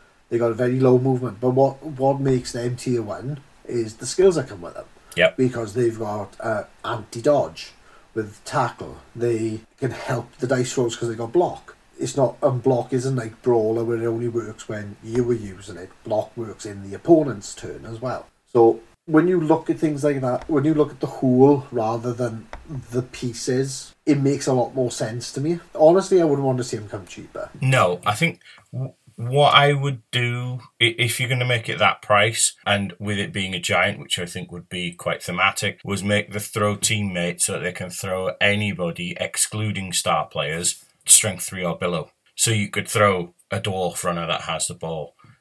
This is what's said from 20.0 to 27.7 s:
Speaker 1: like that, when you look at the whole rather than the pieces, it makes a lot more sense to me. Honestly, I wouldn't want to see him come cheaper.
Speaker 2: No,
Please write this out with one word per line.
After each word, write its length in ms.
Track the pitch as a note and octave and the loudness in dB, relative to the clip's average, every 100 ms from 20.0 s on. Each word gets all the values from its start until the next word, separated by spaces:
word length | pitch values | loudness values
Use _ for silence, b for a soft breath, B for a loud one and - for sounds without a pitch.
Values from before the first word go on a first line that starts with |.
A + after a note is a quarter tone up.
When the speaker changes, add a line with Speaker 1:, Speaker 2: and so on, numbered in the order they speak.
Speaker 1:
like 160 | D3 C3+ | 0 0
that, 300 | B2+ B2+ - | 0 -2 0
when 140 | D3+ | 0
you 100 | D3+ | 2
look 160 | D3+ C#3+ | 2 2
at 100 | - | -2
the 60 | C#3 | -8
whole 600 | - C3 B2+ C3+ C#3+ - | 0 2 8 8 6 0
rather 420 | A#2+ A2 A#2 B2 | -4 -2 -2 -4
than 360 | A#2 A#2+ A2+ - - - | -4 -4 -6 -12 -18 -14
the 340 | C#3 - B2 | -12 -6 -6
pieces, 920 | B2+ - B2 A2+ - B2+ C3+ C3+ - - | -6 -6 -8 -6 -2 -2 -2 -6 -14 -4
it 140 | - C#3 | 2 4
makes 280 | C3+ C#3 - | 4 2 2
a 60 | |
lot 220 | B2+ A#2+ | 2 2
more 160 | C3 A#2+ | 0 -2
sense 420 | - A2+ A#2+ - | -2 -6 -6 -8
to 80 | - | -4
me. 200 | D3+ E3+ - | -4 -4 -6
Honestly, 460 | - D#3 F#3 F#3 F#3 | 6 8 8 6 4
I 40 | |
wouldn't 200 | E3 C#3 | 4 4
want 140 | C3+ B2+ | 2 0
to 60 | |
see 120 | A#2 A#2 | -2 -8
him 120 | G#2+ | -8
come 180 | G#2+ F#2 | -12 -14
cheaper. 420 | - - - - - | -18 -14 -12 -12 -4
Speaker 2:
No, 380 | C3 | 2